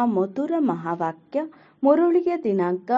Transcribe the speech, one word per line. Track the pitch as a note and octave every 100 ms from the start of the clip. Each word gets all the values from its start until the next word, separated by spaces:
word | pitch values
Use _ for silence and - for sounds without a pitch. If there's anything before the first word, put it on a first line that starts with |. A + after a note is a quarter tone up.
ಮಧುರ | A#3+ G3 G3 G3 D4+ E4
ಮಹಾವಾಕ್ಯ. | C4+ E3 E3 E3+ E3 D#3+ - C#4 D#4 - _ -
ಮುರುಳಿಯ | C4+ D#4 F4 E4+ F4 F4
ದಿನಾಂಕ | A#3+ G3 F3 F#3 F3+